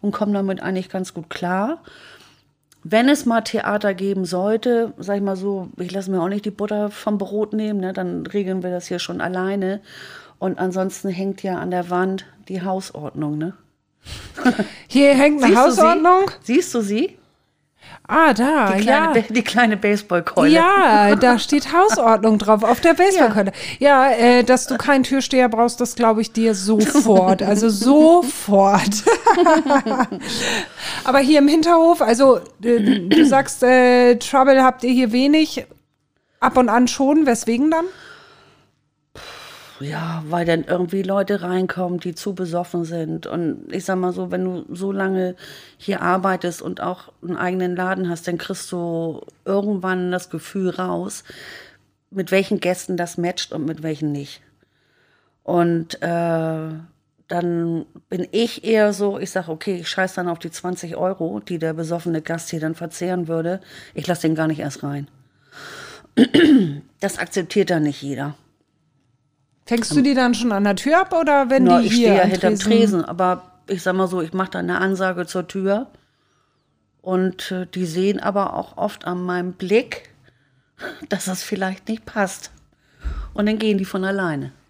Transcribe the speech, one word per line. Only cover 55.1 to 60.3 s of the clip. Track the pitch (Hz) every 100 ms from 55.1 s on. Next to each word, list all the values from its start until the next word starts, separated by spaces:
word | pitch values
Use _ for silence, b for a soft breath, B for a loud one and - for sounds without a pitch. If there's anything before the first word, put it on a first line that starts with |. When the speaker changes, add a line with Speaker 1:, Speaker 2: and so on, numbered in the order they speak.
| _ _ _
Speaker 1:
Und, | - 175 170 170 165 -
äh, | - 170 170 165 160 160 160 160 165 _ _ _ _
dann | 175 175 170 170 165 - - _
bin | 185 180
ich | 202 233 -
eher | - 220 208
so, | 196 202 196
ich | 190
sag, | 190 165
okay, | 160 - 185
ich | 160
scheiß | - 190
dann | 190 180